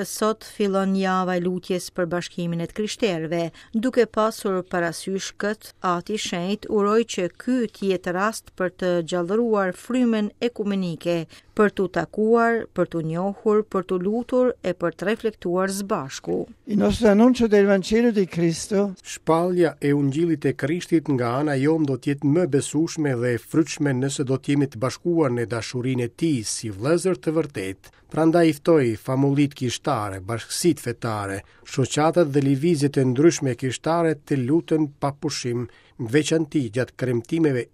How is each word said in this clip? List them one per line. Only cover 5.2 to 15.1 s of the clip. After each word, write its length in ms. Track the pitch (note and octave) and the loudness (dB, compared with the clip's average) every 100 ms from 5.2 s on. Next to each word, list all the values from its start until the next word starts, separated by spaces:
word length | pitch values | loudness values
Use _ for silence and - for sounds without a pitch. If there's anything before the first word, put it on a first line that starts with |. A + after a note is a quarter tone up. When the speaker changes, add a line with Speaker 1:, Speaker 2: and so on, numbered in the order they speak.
| - - | -8 -6
Speaker 1:
kët, 380 | G#3 G#3+ - - | -6 -6 -12 -6
Ati 320 | F#3 F3 F3 G#3+ | -4 -2 -4 -6
i 60 | |
Shenjtë 480 | - F3 F3+ G#3+ - | -4 -4 -4 -4 -2
uroi 320 | G#3+ G3+ A3 | 0 2 2
që 240 | A3+ - F3 - | 0 -2 -4 -4
ky 220 | B3 B3+ G#3+ | -2 -2 -2
të 220 | - G3 | -4 -2
jetë 240 | F#3 F#3 F3+ | -2 -2 -2
rast 380 | G#3+ G#3+ - - | -2 -4 -12 -4
për 160 | F3+ - | -4 -2
të 140 | F#3 F3 D#3+ | 0 0 0
gjallëruar 640 | F3+ E3+ A3 A#3+ G#3 F#3 - | -2 0 0 2 2 0 -4
frymën 560 | - B3+ A#3+ A3 G#3 - A#3+ | -4 0 2 2 -2 -4 -6
ekumenike, 800 | - G3+ G3 F3 F#3 F3 E3+ D#3+ - _ | -4 -4 -2 -2 -4 -2 -2 -4 -16 _
për 160 | - G#3 - | 0 0 2
t'u 100 | F3+ | -2
takuar, 760 | F3 - - A3 A#3 A#3 A3+ - | -2 -4 0 2 4 4 0 -4
për 160 | - E3+ | -4 -2
t'u 100 | E3 D#3+ | -2 -4
njohur, 560 | E3+ G3 G3 G#3+ G#3+ G#3 | -4 -4 -2 2 2 2
për 160 | F#3+ F3+ | -4 -2
t'u 100 | F#3 | -2
lutur 500 | F#3 A#3 A#3+ B3+ B3+ - F#3 | 0 -2 0 2 2 0 -4
e 80 | |
për 220 | F3 E3+ - | -2 -4 -2
të 100 | |
reflektuar 640 | F#3 | -4